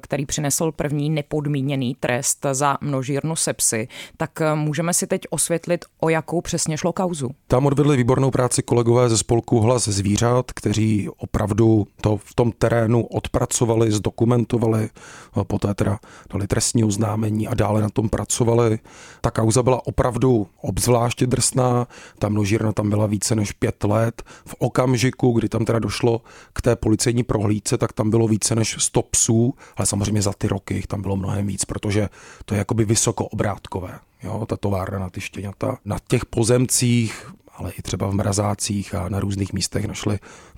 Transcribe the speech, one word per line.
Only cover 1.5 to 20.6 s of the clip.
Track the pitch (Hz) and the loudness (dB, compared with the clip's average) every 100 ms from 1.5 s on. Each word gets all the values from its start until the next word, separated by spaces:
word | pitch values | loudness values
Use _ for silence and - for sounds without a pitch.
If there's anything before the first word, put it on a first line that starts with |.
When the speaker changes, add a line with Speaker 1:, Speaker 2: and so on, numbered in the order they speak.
| 143 135 139 123 139 | -2 -2 -2 -2 -4
Speaker 1:
trest | - 120 - - 143 | -2 -2 -2 -2 -2
za | 131 143 139 | 0 0 0
množírnu | 147 135 127 139 156 160 | -2 -4 -2 -4 -2 -2
se | - | -4
psy. | 120 - 113 113 - - - | -2 -2 -2 -6 -10 -16 -8
Tak | 160 - 156 | -8 -2 0
můžeme | 156 151 147 170 | 0 0 -2 -2
si | 175 - | -2 -2
teď | 190 - | -4 -4
osvětlit, | 160 - 170 170 175 - - | -4 -2 -2 -2 -4 -4 -4
o | 160 | 0
jakou | 160 - 165 | 0 0 -4
přesně | - 170 - 156 | -4 -4 -2 -2
šlo | 175 | -2
kauzu? | 175 185 165 127 - - | -2 -4 -2 -6 -8 0
Speaker 2:
Tam | 123 139 | 2 4
odvedli | 135 147 139 | 4 4 4
výbornou | 120 131 135 | 4 4 4
práci | 131 123 - | 2 0 0
kolegové | - 120 117 120 123 | 2 2 4 4 4
ze | 110 | 2
spolku | - 117 - 120 | 2 0 2 2
Hlas | 110 127 - | 4 2 0
zvířat, | 98 98 101 117 123 123 | 0 0 2 4 2 0
kteří | - - 104 110 107 87 - | -4 -2 0 2 0 -2 -8
opravdu | - - 104 104 113 110 98 - | -6 -2 0 4 6 6 2 -2
to | 107 104 | 0 0
v | - | -4
tom | - 120 | -2 0
terénu | - 113 117 110 120 | 2 0 2 2 2
odpracovali, | - 113 - 127 120 - 117 113 113 | 2 -4 -4 -2 -2 0 2 4 2
zdokumentovali, | 107 98 - 117 120 110 120 113 113 110 - - - - - | 2 -2 0 2 2 2 0 2 0 -2 -8 -20 -20 -8 -4
poté | 101 101 104 | -2 -2 -2
teda | 101 107 101 - - - | 0 0 -2 -6 -20 -10
dali | 104 98 | -6 -2
trestní | 117 - 123 | 0 0 2
oznámení | 110 98 110 107 110 110 107 | 2 2 -2 -2 -2 -2 -2
a | |
dále | 110 104 107 | 0 2 2
na | 107 | 0
tom | - 113 | 0 -2
pracovali. | 101 101 - 117 117 117 110 - - - - | -2 -2 0 2 4 2 0 -6 -20 -20 -4
Ta | 123 | -2
kauza | - 113 127 | 0 2 4
byla | 123 123 - | 4 2 0
opravdu | - 127 117 127 117 98 _ | 0 0 2 4 2 0 _